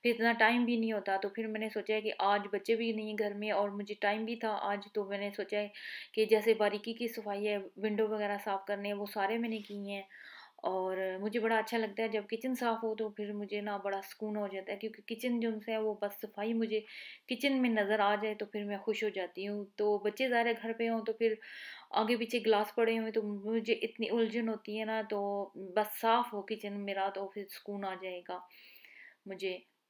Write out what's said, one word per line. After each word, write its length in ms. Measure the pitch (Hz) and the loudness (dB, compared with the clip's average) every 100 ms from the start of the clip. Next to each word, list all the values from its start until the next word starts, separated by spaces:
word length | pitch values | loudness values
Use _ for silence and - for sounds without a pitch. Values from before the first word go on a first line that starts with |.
फिर 100 | 240 | 2
इतना 180 | 233 226 233 | 4 4 6
टाइम 260 | 220 240 240 | 6 6 4
भी 100 | 233 | 2
नहीं 160 | 226 | 2
होता। 240 | 214 196 190 | 0 0 0
तो 100 | 196 | 0
फिर 160 | 202 220 | -4 -4
मैंने 200 | 214 214 | -4 -4
सोचा 240 | 214 190 | -4 0
है 60 | 214 | 0
कि 100 | 214 - | 0 0
आज 260 | 196 202 202 | 2 2 0
बच्चे 240 | 196 196 226 | -4 2 2
भी 160 | 233 | 2
नहीं 140 | 220 214 | 0 -4
हैं 80 | 214 | -2
घर 160 | 208 202 | -2 -2
में 140 | 214 | 0
और 180 | 196 202 | 2 0
मुझे 220 | 202 202 208 | -2 -6 0
टाइम 220 | 202 214 220 | 0 2 -2
भी 100 | 233 | -2
था 120 | 226 208 202 | -2 -2 -2
आज, 220 | 202 202 | -2 -4
तो 100 | 214 196 | -4 -4
मैंने 240 | 202 202 | -4 -4
सोचा 260 | 202 190 208 | -4 -4 -2
है 120 | 208 - - - - | -4 -8 -12 -12 -6
कि 120 | - 214 | 0 6
जैसे 260 | 214 214 220 | 6 6 6
बारीकी 360 | 208 208 220 | 4 2 -6
की 140 | 226 233 | -4 -4
सफाई 340 | 233 208 202 | -4 -4 -2
है, 140 | 208 202 190 - | 0 -2 -4 -4
विंडो 280 | 214 208 220 | -2 2 2
वगैरह 300 | 214 208 202 | 2 0 -2
साफ़ 240 | 214 196 196 | -2 -2 -2
करने 200 | 202 202 | -4 -2
हैं, 80 | 202 | -4
वो 100 | 202 | -4
सारे 300 | 214 190 233 | -2 0 0
मैंने 200 | 233 220 | 0 -4
किए 300 | 208 202 202 | -6 -8 -6
हैं। 140 | 202 190 - - - - - | -8 -10 -18 -20 -20 -20 -6
और 340 | - 185 185 185 190 185 | -2 0 -2 -2 -2 -2
मुझे 200 | 202 226 | -2 0
बड़ा 160 | 220 220 | 2 2
अच्छा 180 | 214 233 | 2 -2
लगता 240 | 220 202 | -2 -2
है 60 | 226 | -2
जब 160 | 208 208 | -2 -2
किचन 280 | 226 262 | -4 -4
साफ़ 260 | 247 240 226 | 0 0 0
हो 140 | 226 | -2
तो 140 | 220 214 | -2 -4
फिर 220 | 208 208 | -4 -6
मुझे 260 | 208 202 208 | -6 -6 -4
ना 140 | 208 202 | -4 -4
बड़ा 220 | 196 196 | -2 -4
सुकून 340 | 190 - 214 208 | -6 -8 -4 -2
हो 100 | 202 | -4
जाता 240 | 190 190 | -6 -6
है, 60 | 196 | -6
क्योंकि 240 | 220 220 - | -6 -10 -10
किचन 300 | 226 247 240 | -4 -2 0
जो 100 | 226 214 | 0 -2
है 160 | 214 220 | -4 -2
वो 140 | 214 208 | 0 -2
बस 160 | 202 - | -4 -6
सफाई 300 | - - 214 | -10 -4 -2
मुझे 260 | 226 220 214 214 - - - - | 0 2 0 -4 -16 -16 -18 -6
किचन 240 | - 285 269 | 0 2 4
में 120 | 247 | 4
नज़र 280 | 220 196 214 | 4 4 4
आ 120 | 202 208 | 4 4
जाए 180 | 214 | 0
तो 120 | 208 202 | -2 -6
फिर 160 | 208 | -4
मैं 140 | 202 202 | -4 -4
खुश 220 | 202 220 | -2 0
हो 60 | 214 | 0
जाती 340 | 196 180 - | -2 -4 -4
हूँ। 200 | 202 208 202 - | -4 -4 -6 0
तो 200 | 208 208 | 2 4
बच्चे 280 | 202 208 262 | 2 0 2
ज़ाहिर 180 | 233 233 | 4 4
है 60 | 226 | 0
घर 160 | 220 | -2
पे 120 | 226 233 | 0 0
हों 140 | 226 | 0
तो 100 | 220 | -2
फिर 240 | 220 226 220 - - - - - - | 2 2 2 -8 -14 -14 -16 -2 2
आगे 200 | 220 240 | 4 2
पीछे 220 | 233 240 | 2 2
गिलास 320 | 220 208 214 - | 6 4 4 4
पड़े 200 | 226 226 | 4 4
हुए 140 | 220 | 2
तो 100 | 214 | 0
मुझे 480 | 208 202 208 226 226 | -2 -4 0 0 2
इतनी 340 | 220 226 - 220 | 0 0 -2 0
उलझन 380 | 233 226 226 226 | 2 2 2 -2
होती 280 | 214 - 214 | -4 -6 -6
है 80 | 220 | -2
ना, 160 | 220 | -2
तो 480 | 214 208 202 202 190 - 190 185 | 0 -2 0 -2 -6 -8 -2 2
बस 220 | 208 - | 2 2
साफ़ 300 | 226 233 240 | 4 4 4
हो 120 | 208 | -4
किचन 280 | 196 220 208 202 | -4 -6 -4 -4
मेरा 260 | 202 196 196 | -2 0 0
तो 180 | 196 196 | -2 -6
फिर 120 | 208 196 | -8 -10
सुकून 340 | - - 202 196 | -12 -8 -6 -6
आ 80 | 185 | -6
जाएगा 460 | 185 180 175 180 180 - - - - - - _ 196 | -8 -8 -8 -10 -10 -20 -20 -20 -20 -20 -20 _ -14
मुझे। 300 | 190 190 180 _ _ _ | -6 -4 -6 _ _ _